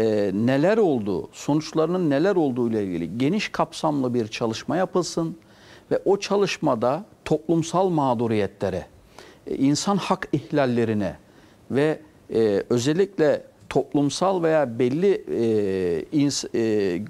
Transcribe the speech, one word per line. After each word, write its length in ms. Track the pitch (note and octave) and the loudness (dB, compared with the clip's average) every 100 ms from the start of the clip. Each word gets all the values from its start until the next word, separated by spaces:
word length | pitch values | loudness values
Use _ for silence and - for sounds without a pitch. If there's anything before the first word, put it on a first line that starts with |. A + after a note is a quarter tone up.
| A2 G#2+ G2+ | 2 2 0
neler 440 | F#2 A#2 C3+ E3 A3 | 0 2 2 2 4
olduğu, 520 | G3 C3 G#2 F2+ - | 2 2 0 -4 -6
sonuçlarının 760 | - - D3 D#3 D#3+ D#3+ F#3 E3+ | -8 -2 -2 -2 0 0 0 0
neler 260 | C#3 F3+ F#3 | 2 2 2
olduğu 340 | D3+ B2 A#2+ | 0 0 0
ile 140 | A2+ | 0
ilgili 340 | G2 E2+ E2+ G#2 | -2 -4 -4 -2
geniş 320 | C3+ G#3 - | -2 -2 -4
kapsamlı 640 | - D#3+ - E3 D3 B2+ | -2 -4 -2 -4 -2 -2
bir 140 | A#2+ G#2+ | -2 -2
çalışma 500 | - A#2 A2+ - D#3 | -4 -4 -4 -4 -2
yapılsın 600 | F#3 F#3 D#3+ - E3 - - - - - - | -2 -2 -4 -4 -6 -6 -18 -20 -20 -18 -4
ve 100 | B2 - | -2 0
o 140 | G3 | 0
çalışmada 880 | - G3+ G3 - D3+ B2 A#2+ D3 G#3+ - - | 0 0 0 0 0 2 0 0 -4 -12 -2
toplumsal 640 | D#3 - E3 D#3 F3 F#3+ | -2 0 0 0 0 0
mağduriyetlere, 960 | E3 C3+ A#2+ A#2 A2 G2 - G2 F2+ D#2 - - - - - - | 2 0 0 0 0 -2 -2 -4 -4 -8 -16 -20 -20 -20 -18 -8
e, 80 | - | 0
insan 420 | C3+ D3 - G3+ | 0 2 0 -2
hak 300 | - F#3 - | 0 -4 -2
ihlallerine 840 | C#3 - D3 C3 A#2+ A2+ G#2+ F#2+ D#2+ - - - - - | -6 -2 0 2 2 0 0 -4 -6 -16 -20 -20 -20 -6
ve, 280 | A#2 D3+ D3+ - - - | 0 0 0 -8 -20 -4
e, 300 | A2 A2 G2 - | 0 2 2 0
özellikle 760 | A#2+ A#2+ D#3+ G3 - D3+ A#2+ - - - | 0 0 0 0 2 2 2 -2 -20 -4
toplumsal 760 | C#3+ C3 D3 C#3+ - F#3 F#3 | -2 0 0 0 0 0 0
veya 360 | E3 D#3+ C#3 A2+ | 2 2 0 0
belli, 460 | B2+ C#3+ G3 F#3 - | 0 2 2 0 -2
e, 720 | D#2+ A#2 A2 G#2 F#2+ F2+ E2+ | -2 0 2 0 0 0 -2
ins-, 540 | - D#3 C#3+ C3 - - | -2 0 0 -2 -4 -2
e, 400 | A2+ G#2+ G2 F2 G#2 | 0 0 0 -2 -6